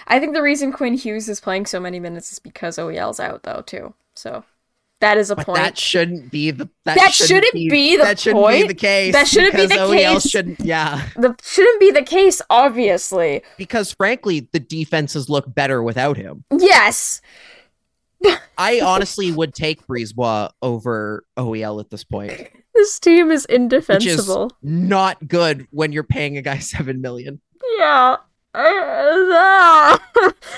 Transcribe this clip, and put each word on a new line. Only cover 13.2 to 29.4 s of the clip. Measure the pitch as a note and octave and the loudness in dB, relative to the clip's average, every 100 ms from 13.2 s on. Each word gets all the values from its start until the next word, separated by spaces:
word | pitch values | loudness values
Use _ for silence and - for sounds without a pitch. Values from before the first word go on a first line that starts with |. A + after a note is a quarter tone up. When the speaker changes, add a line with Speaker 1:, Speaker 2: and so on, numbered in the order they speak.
| E3 C#3 - - | -2 -2 -8 -16
Speaker 2:
Because | F#3 A#3 G3 | -8 -6 -6
frankly, | - G3 B3+ G#3 D#3 A#2+ | -2 -2 -2 -4 -4 -4
the | E3 | -8
defenses | C3 D#3+ D#3 D#3+ C#3+ D3+ C3 | -6 -8 -4 -4 -4 -6 -4
look | C#3+ C3 | -4 -4
better | A#2+ C#3 B2+ | -4 -2 -2
without | A#2 B2 C#3 C#3+ | -4 -2 -4 -4
him. | D#2 - - | -10 -18 -6
Speaker 1:
Yes. | D4+ F#4+ D4+ G#3 A#3+ - - _ _ - _ _ _ _ _ _ _ G4 E4+ - - | 2 4 6 4 0 -6 -10 _ _ -20 _ _ _ _ _ _ _ 0 0 -4 -6
Speaker 2:
I | G3 A#3+ | -2 0
honestly | F#3 F#3+ G3 - F#3 | 0 0 -2 -4 -4
would | D#3+ D#3+ | -4 -6
take | - D#3 D#3 - | -6 -8 -8 -8
Brisebois | B2 A2 A2+ A#2 A2 G2+ - | -8 -8 -4 -4 -2 -6 -8
over | B2 A#2 A#2 A2 G#2+ G#2+ - - | -6 -6 -6 -6 -6 -10 -12 -10
O | A#2+ A2 | -8 -6
E | |
L | G#2+ G#2+ | -8 -10
at | G#2 | -12
this | G#2 | -18
point. | - G#2 G2+ - - _ _ A#4 | -12 -12 -10 -14 -18 _ _ 2
Speaker 1:
This | G#4 - | 2 2
team | E4+ E4+ D#4+ | 4 4 4
is | D4+ - | 0 0
Speaker 2:
Which | |
is | B3 | 0
Speaker 1:
indefensible. | A#3+ B3+ - G3 G#3+ D#3+ G3 F#3+ A#3+ - | 2 0 2 0 2 0 -2 -4 -6 -8
Speaker 2:
not | C#3+ E3+ F3+ G3 F#3+ - D3+ | -6 -4 0 0 0 -4 -4
good | F3 E3+ C#3+ B2+ | 0 0 -2 -8
when | C#3+ D#3 | -6 -4
you're | D3+ | -4
paying | D3 - D3 C#3+ | -4 -4 -6 -6
a | |
guy | C3+ C#3 | -8 -8
seven | - - C3+ C3 | -8 -8 -8 -8
million. | B2+ B2 C3+ C#3+ _ _ B4+ A4 | -8 -10 -14 -18 _ _ -8 -2
Speaker 1:
Yeah. | D4+ C#4 B3+ - _ _ _ | 2 4 2 0 _ _ _
<laughs> | - D4+ F#4+ C#4+ C4 C#4+ F4 F#4 E4+ | 0 2 2 -2 -2 0 2 2 4